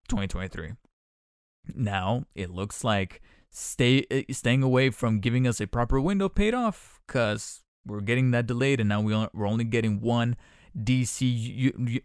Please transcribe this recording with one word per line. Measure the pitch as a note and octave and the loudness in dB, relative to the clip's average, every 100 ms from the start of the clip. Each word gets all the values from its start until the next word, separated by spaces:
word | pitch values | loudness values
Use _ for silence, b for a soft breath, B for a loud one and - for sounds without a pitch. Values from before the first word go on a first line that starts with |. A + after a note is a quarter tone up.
| - | -4
twenty | G#2 G2 | -2 -2
twenty-three. | F#2+ F#2 E2+ D#2 A#2+ _ _ _ _ _ _ _ _ - | -4 -6 -8 -10 -12 _ _ _ _ _ _ _ _ -12
Now | - G#2 G2 F#2 B2 D3+ | -4 -2 0 0 -2 -4
it | - F2+ | -8 -8
looks | F2+ G2+ - | -6 -6 -2
like | A#2 G#2 F#2+ - b b b | 0 0 0 -6 b b b
stay, | - - - B2 C3+ - | -12 -8 2 4 4 2
eh, | C3+ - | -2 -4
staying | C3 A#2 C3 | -2 2 2
away | C3 B2+ C3 | 4 4 2
from | - A#2 A2 | 2 0 2
giving | A#2 B2 B2+ | 2 2 2
us | A#2 | 0
a | G#2 | -2
proper | A#2+ A#2 C3+ | -2 0 2
window | D3+ G3+ G3 | 2 0 0
paid | - G#3 | 2 2
off, | B3 A#3 - - - - | 2 -2 -4 -12 -20 -6
'cause | B2+ A2 G#2 - - _ _ | 0 0 -2 -6 -16 _ _
we're | - G#2 | -10 -6
getting | G2+ A#2+ C3 | -2 2 2
that | A#2+ A#2+ | 2 0
delayed, | A#2+ C3+ C#3 | 0 2 2
and | G#2 | 2
now | G#2 | 2
we | G#2+ | 2
on-, | G#2+ A2 | 0 0
we're | G2+ G2+ | -2 -2
only | A2+ | 0
getting | A2+ A#2 A2+ G#2 | 0 0 0 0
one | A2+ A#2+ A#2+ A#2+ b b b - | 0 0 0 -2 b b b -6
D | G#2+ B2+ | 0 2
C | B2 - B2+ | 0 0 0
u-, | A#2+ A#2 - C3 - A#2+ | 0 -4 0 0 0 -2
u-, | B2 | -4